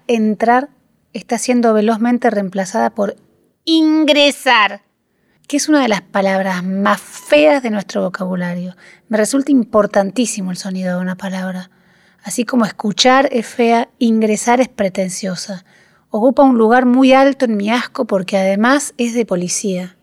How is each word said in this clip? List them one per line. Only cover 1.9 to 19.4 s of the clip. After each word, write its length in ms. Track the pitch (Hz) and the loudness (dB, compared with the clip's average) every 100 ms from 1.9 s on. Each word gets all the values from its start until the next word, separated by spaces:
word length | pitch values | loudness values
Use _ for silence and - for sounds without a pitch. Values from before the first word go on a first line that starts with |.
| 220 240 240 240 | 0 0 0 0
reemplazada 640 | 208 190 190 185 226 233 | 0 -4 -6 -4 -2 -2
por 240 | 220 202 - _ _ _ _ - | -2 -6 -6 _ _ _ _ 0
ingresar, 1160 | 320 311 311 294 294 285 262 262 240 202 202 _ _ _ _ _ _ - | 2 2 2 2 2 0 0 0 2 2 -4 _ _ _ _ _ _ -6
que 100 | 285 | -4
es 120 | 302 | 0
una 120 | 302 | 2
de 60 | 240 | 2
las 140 | 190 | -2
palabras 640 | - 202 196 190 190 180 | -4 -2 0 0 -2 -4
más 380 | 185 190 202 202 | -4 -2 0 -2
feas 640 | - - - 294 302 285 | -6 -12 0 4 4 2
de 60 | 247 | -2
nuestro 340 | 208 185 208 | -6 -6 -4
vocabulario. 720 | 185 185 185 180 180 180 180 - - _ - | -4 -6 -6 -6 -6 -8 -10 -14 -20 _ -6
Me 80 | 220 | -2
resulta 340 | 214 277 269 | 0 0 2
importantísimo 1000 | 269 220 214 202 208 196 254 240 214 185 | 0 2 0 2 0 -2 -2 -4 -4 -8
el 60 | 180 | -8
sonido 380 | 196 185 185 180 | -8 -6 -4 -4
de 60 | |
una 140 | 185 185 | -6 -8
palabra. 560 | 196 185 185 185 185 _ _ _ _ _ | -8 -8 -8 -10 -14 _ _ _ _ _
Así 220 | 208 - 226 | -10 -6 -2
como 200 | 247 208 | 0 -2
escuchar 640 | - 208 - 254 262 277 | -2 -6 2 4 4 2
es 140 | 240 - | -2 -4
fea, 440 | - 233 233 226 - | -2 2 2 -2 -2
ingresar 600 | 233 220 220 208 - 247 | 0 2 0 0 0 2
es 60 | 254 | 0
pretenciosa. 960 | - 196 190 185 - 190 175 - 185 _ _ _ _ - | -2 -4 -2 -6 -6 -8 -8 -10 -14 _ _ _ _ -8
Ocupa 340 | 220 254 247 | 0 2 4
un 140 | 269 240 | 4 4
lugar 280 | 220 247 254 | 4 4 4
muy 280 | 254 262 | 4 6
alto 320 | 262 277 269 247 | 6 4 2 -2
en 120 | 208 | -2
mi 120 | 202 | -2
asco 360 | 240 - - 233 | -4 -4 -6 -2
porque 320 | 196 185 196 | -2 -2 -2
además 560 | 190 202 233 285 - - | 0 2 2 2 -2 -6
es 160 | 240 | -4
de 120 | 233 214 | -2 -2
policía. 720 | 180 | -2